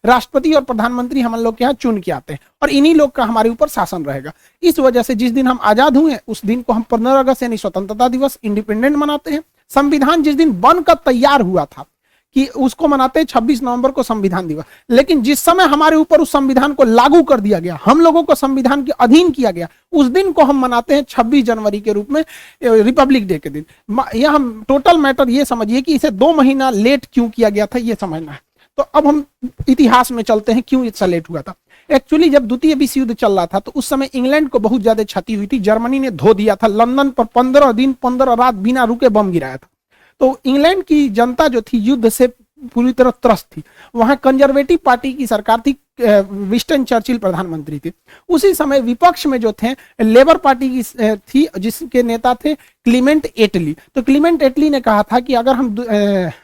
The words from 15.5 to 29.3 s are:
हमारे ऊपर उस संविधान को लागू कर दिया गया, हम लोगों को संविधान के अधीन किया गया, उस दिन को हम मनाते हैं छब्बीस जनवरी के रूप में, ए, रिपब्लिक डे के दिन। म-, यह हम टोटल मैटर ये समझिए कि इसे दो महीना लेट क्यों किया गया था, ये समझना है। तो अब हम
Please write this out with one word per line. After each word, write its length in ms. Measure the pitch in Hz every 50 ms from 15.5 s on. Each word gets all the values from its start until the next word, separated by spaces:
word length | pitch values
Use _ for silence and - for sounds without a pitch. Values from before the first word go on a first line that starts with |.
| 339 381 359
हमारे 320 | 277 285 302 311 311 320
ऊपर 240 | 311 311 - 320 320
उस 120 | 302 -
संविधान 400 | - 285 269 262 254 254 277 294
को 120 | 277 311 262
लागू 380 | 226 226 233 247 294 302 339
कर 180 | 277 302 277 226
दिया 180 | 202 208 208 165
गया, 200 | 165 180 165 143 -
हम 160 | 208 277 320
लोगों 220 | 339 330 311 339
को 120 | 320 - 294
संविधान 500 | - 277 269 269 269 247 254 285 285 254
के 80 | 285
अधीन 380 | - - 247 226 277 330 359 330
किया 200 | 254 277 247 208
गया, 180 | 170 170 170 - _ _ _ -
उस 140 | 349 302 269
दिन 260 | 247 262 370 392 370
को 100 | 302 339
हम 160 | 285 262 285 269
मनाते 360 | 254 247 240 233 - - 277
हैं 100 | 294 269 -
छब्बीस 360 | - - 226 226 285 277 220
जनवरी 360 | 240 226 220 214 208 208 208
के 120 | 208 220
रूप 180 | 208 208 208 -
में, 100 | 277 311 320 - - - - - _ -
ए, 200 | - 240 226 220
रिपब्लिक 440 | 208 247 254 311 269 277 269 254 202
डे 120 | 185 170 147
के 120 | - 156
दिन। 140 | 139 151 151 _ _ _ _ -
म-, 140 | 202 254 - - -
यह 160 | 220 277 302
हम 340 | 294 294 262 240 220 220 214 -
टोटल 300 | 269 285 - - 339 320
मैटर 300 | 285 269 262 - 269 240
ये 160 | 240 285 277
समझिए 380 | - 247 233 220 208 240 269
कि 120 | 262 339 302
इसे 160 | - - 302
दो 220 | 196 185 254 330
महीना 380 | 330 302 262 269 269 269 262 262
लेट 360 | 233 196 214 254 285 254 - -
क्यों 160 | - 254 233 220
किया 200 | - 240 226 208
गया 180 | 202 208 214
था, 120 | - - 247
ये 180 | 226 233 214 -
समझना 320 | 202 185 156 160 160 151
है। 100 | 143 - _ _ _ _ _ _ -
तो 60 | -
अब 240 | 277 _ - 302 302
हम 180 | 285 302 294 285 _